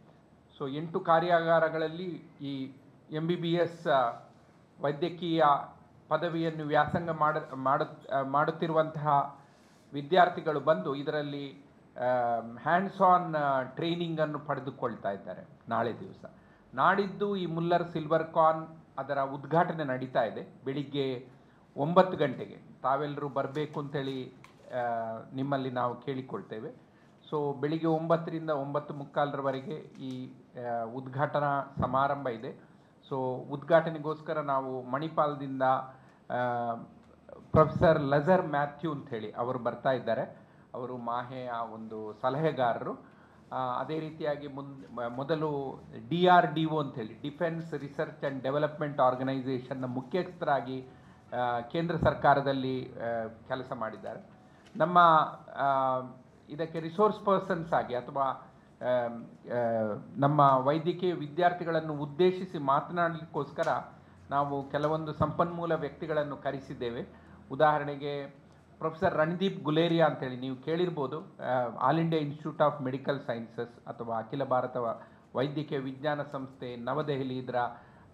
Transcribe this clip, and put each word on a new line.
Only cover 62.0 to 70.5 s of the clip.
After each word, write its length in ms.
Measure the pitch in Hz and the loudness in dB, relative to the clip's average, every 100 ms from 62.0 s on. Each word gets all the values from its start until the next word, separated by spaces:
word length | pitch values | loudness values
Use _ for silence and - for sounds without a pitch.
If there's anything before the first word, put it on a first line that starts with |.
| 143 143 185 185 185 160 | -6 4 4 4 -6 -2
ಮಾತನಾಡಲಿಕ್ಕೋಸ್ಕರ 1080 | 139 143 151 175 170 160 156 156 139 - 156 147 - - - - - | 2 2 2 0 0 -2 -6 -6 -6 -2 0 0 -4 -18 -20 -20 -2
ನಾವು 400 | 139 143 143 135 | 0 0 -2 -4
ಕೆಲವೊಂದು 440 | 143 151 156 156 | -2 0 0 -4
ಸಂಪನ್ಮೂಲ 640 | 151 151 - 170 175 170 156 | -2 -2 2 0 0 -2 -2
ವ್ಯಕ್ತಿಗಳನ್ನು 640 | 139 - 160 151 147 135 | -2 -6 -2 -2 -2 -4
ಕರೆಸಿದ್ದೇವೆ. 680 | 139 135 - 135 120 120 - - - - - | -6 -6 -10 -6 -6 -6 -10 -16 -20 -20 -12
ಉದಾಹರಣೆಗೆ 920 | 135 151 151 143 143 143 143 139 - - - - - | 4 4 4 0 -6 -6 -6 -8 -14 -20 -20 -20 -6
ಪ್ರೊಫೆಸರ್ 360 | 160 156 185 | -6 0 2
ರಣದೀಪ್ 500 | 147 156 175 196 160 | 4 2 2 0 0
ಗುಲೇರಿಯಾ 440 | 135 156 170 165 156 | 0 2 4 6 4
ಅಂತೇಳಿ 300 | 135 131 123 | 2 -6 -6
ನೀವು 180 | 131 | -8